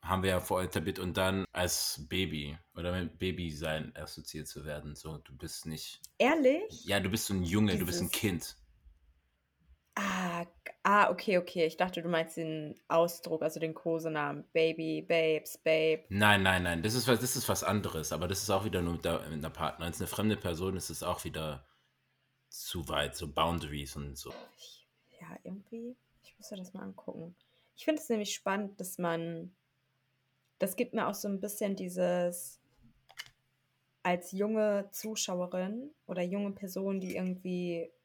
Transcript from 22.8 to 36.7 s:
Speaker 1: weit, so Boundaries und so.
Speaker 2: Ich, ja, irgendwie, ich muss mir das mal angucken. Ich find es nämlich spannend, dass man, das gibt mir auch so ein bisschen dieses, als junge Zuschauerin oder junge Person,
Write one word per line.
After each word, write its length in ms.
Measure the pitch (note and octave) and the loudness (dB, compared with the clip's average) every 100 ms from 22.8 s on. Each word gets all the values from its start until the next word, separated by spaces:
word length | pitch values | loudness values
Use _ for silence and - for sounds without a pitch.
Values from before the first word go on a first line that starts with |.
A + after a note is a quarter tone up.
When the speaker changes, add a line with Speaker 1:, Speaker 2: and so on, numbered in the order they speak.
| D2+ | -2
Speaker 1:
weit, 260 | D2+ D2 - | 0 0 -2
so 160 | D#2+ | -6
Boundaries 640 | C#2+ E2 E2+ D#2 D2 C#2 D2 | 2 2 2 -2 -6 -6 -6
und 220 | C#2+ C2+ | -8 -10
so. 160 | - - - _ | -12 -14 -16 _
Speaker 2:
Ich, 300 | - - _ _ _ - | -20 -20 _ _ _ -20
ja, 60 | E3 - | -16 -14
irgendwie, 520 | - F#3+ G3 A3+ A#3+ B3+ _ _ | -12 -12 -12 -12 -10 -12 _ _
ich 120 | - _ | -20 _
muss 120 | - | -14
mir 60 | G3+ | -12
das 160 | F#3 | -12
mal 80 | F#3+ | -12
angucken. 520 | F#3+ F#3+ - E3+ E3 F3+ _ _ _ _ | -12 -12 -12 -10 -12 -16 _ _ _ _
Ich 100 | - | 0
find 140 | D#4 | 0
es 100 | - | 0
nämlich 240 | A3+ G#3 | -2 -2
spannend, 460 | - - G3 G3+ G3+ | -4 -2 0 -2 -8
dass 180 | F3+ - | -10 -2
man, 580 | F3 E3 E3 E3 F3 _ _ _ _ _ _ _ _ _ _ _ | 0 0 -2 -6 -10 _ _ _ _ _ _ _ _ _ _ _
das 160 | F#3+ F#3+ | -2 0
gibt 180 | B3 | -2
mir 140 | A3 F#3+ | 0 0
auch 80 | G3+ | -2
so 120 | G#3 | -4
ein 120 | G3 | -4
bisschen 360 | G3+ G3+ G#3 F#3+ | -4 -4 -2 -2
dieses, 840 | F#3 F3+ F3+ F3+ F3 F3+ - - _ _ - _ _ - - _ _ _ _ _ _ _ | -4 0 2 4 2 -2 -10 -14 _ _ -20 _ _ -18 -18 _ _ _ _ _ _ _
als 280 | F#3 F3+ F3 | 0 0 0
junge 560 | F#3+ G#3 A3 G#3+ G3+ G3 | -2 0 2 4 2 0
Zuschauerin 1000 | - A3 G#3+ - F3+ F3+ F#3 F#3 A3 C#4 - _ | -8 -8 -4 -2 -2 -2 -2 -4 -4 -8 -14 _
oder 160 | F#3 | -4
junge 300 | F3+ G3 G3+ | -2 -2 -2
Person, 480 | G3 G3 | -4 -6